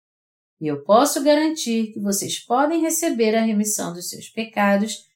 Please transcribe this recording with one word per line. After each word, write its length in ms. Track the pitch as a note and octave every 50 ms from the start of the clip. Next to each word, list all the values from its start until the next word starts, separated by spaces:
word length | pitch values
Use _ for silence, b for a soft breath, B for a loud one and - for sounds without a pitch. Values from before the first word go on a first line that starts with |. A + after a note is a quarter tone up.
| _ _ _ _ _ _ _ _ _ _ _ _
E 60 | D#3
eu 180 | D3+ C#3+ C#3+ -
posso 400 | - G3+ A#3 C#4+ C#4+ - D#4 C4+
garantir 680 | D4 D4 D4+ D#4 D#4+ D4+ - - A#3 A3+ A3+ A3 G#3+ -
que 60 | G#3+
vocês 440 | G3+ G3+ G3 - - E3+ - - -
podem 380 | - A#3 C4 D4 D4 E4+ E4
receber 540 | D#4+ D#4+ D#4 - - E4 C4+ A3+ A3+ G#3+ G#3+
a 80 | A3+ A3+
remissão 500 | A3+ G#3+ G3+ G#3 G#3 - - F3 E3+ E3+
dos 160 | F3 F3 -
seus 180 | - - - -
pecados 680 | - A3+ A3 A3 - G#3 G3+ G3+ G3+ G3 G#3+ A3 - - b b b